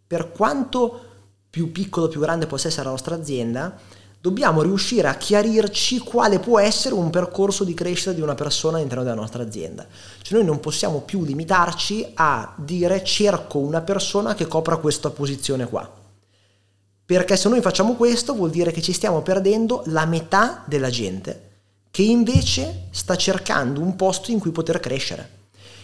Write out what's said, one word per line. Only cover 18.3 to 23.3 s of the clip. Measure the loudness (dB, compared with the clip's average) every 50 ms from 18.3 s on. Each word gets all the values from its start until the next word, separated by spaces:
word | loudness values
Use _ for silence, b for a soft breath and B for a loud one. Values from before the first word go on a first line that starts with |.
| -2
vuol | 0 0 0
dire | 0 0 0 0
che | 0 -2
ci | -2 -2
stiamo | -2 0 0 0 0 0
perdendo | 0 0 0 2 4 4 4 4 2 2 0 -2 -2
la | 0 0 2 2
metà | 2 0 0 0 2 4 4 4 2 0 -4 -6
della | -2 -2 0 0 0
gente | 0 -2 -2 -2 -4 -6 -6 -8 -10 -12 -14 -20 _ _ _ _ _ _ _ _
che | 0 2
invece | 4 6 6 4 4 4 4 4 4 2 0 -2 -2 -4 -8 -10 -12 -10
sta | -10 -6 -4 -2 -2
cercando | 0 0 0